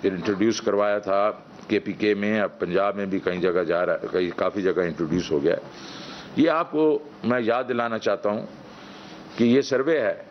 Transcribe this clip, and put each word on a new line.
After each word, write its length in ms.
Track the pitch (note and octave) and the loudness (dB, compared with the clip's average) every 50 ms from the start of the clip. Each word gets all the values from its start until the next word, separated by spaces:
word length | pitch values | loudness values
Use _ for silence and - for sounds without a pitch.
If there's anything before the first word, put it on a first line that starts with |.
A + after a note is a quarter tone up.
| - | 0
introduce 540 | G2 F#2+ F2+ E2 G#2+ G2+ F#2 G#2 A2+ A2 - | -2 -2 0 -2 -2 0 2 2 2 2 2
करवाया 400 | - G#2+ G2 G2+ G#2 G#2 G2+ G#2 | 0 0 2 2 2 2 2 0
था 300 | G2+ F#2+ G2 G2 G2+ G#2+ G#2 - - - - - - - | 0 0 2 2 2 2 0 -4 -14 -20 -20 -20 -6 -2
केपीके 440 | A2 G2+ - G#2 F#2 - G#2+ G#2 G#2 | -2 0 0 -2 -4 0 2 2 2
में, 240 | G2+ G2+ G#2 A2 A2 | 2 2 0 2 2
अब 180 | G2+ F2+ - - | 0 -2 -2 -4
पंजाब 340 | - F2 F2 F#2 G2 G2+ G2 | -4 0 2 2 2 2 0
में 140 | G2+ G2+ F#2+ | -2 -4 -2
भी 100 | F#2+ F#2 | -2 -2
कई 200 | - F#2+ F2+ F2+ | 0 -2 -2 2
जगह 240 | F2 F#2 F2 F2+ F2 | 0 2 2 2 2
जा 200 | D#2+ E2+ E2+ F2+ | 2 2 2 2
रहा 120 | E2+ E2+ | 0 0
है, 140 | - - - - | -2 -4 -2 0
कई, 160 | F#2 F#2 F2 | 0 0 0
काफ़ी 320 | E2+ - F#2+ F#2 - G#2 | 0 0 -2 0 0 0
जगह 240 | F#2 F#2+ F2 F2 F2+ | 0 0 2 2 0
introduce 460 | E2+ D#2 - E2+ D2+ D#2+ F2+ E2+ - | 0 0 -2 -2 0 0 -2 0 0
हो 80 | D#2+ D2 | 0 2
गया 140 | C#2+ E2+ - | 2 2 0
है। 440 | - - - - - - - - - - - - - - - - | 0 -4 -12 -16 -16 -16 -14 -14 -14 -14 -14 -14 -16 -16 -8 2
ये 100 | - D3 E3 | 2 4 4
आपको 520 | D#3 D#3+ E3+ E3 - D3+ D#3 D#3 D3 - - - - - - | 4 2 0 0 0 2 4 4 2 2 -2 -8 -14 -6 -2
मैं 140 | A2+ B2 B2+ | 0 0 2
याद 240 | A#2+ G#2+ A#2 B2 C3 | 2 2 2 2 0
दिलाना 320 | A#2+ B2+ A#2 A#2 A#2 A2+ | -2 -2 -2 0 -2 -2
चाहता 320 | A2 - A2+ G2+ G2 - G#2 | -2 0 0 0 2 0 -2
हूँ 180 | G#2 A2 - - - - - - - - - - - - - - - - - - - | -2 -2 -6 -8 -14 -18 -18 -18 -18 -18 -18 -18 -18 -18 -18 -18 -18 -18 -18 -14 0
कि 80 | - A2+ | 2 4
ये 160 | A#2 B2 C3+ C3+ | 6 6 4 4
सर्वे 360 | - C3+ B2 C3+ D3+ E3 D3 | 2 0 0 2 2 2 2
है। 280 | A#2 G2 E2+ - - - | 2 0 -2 -2 -8 -18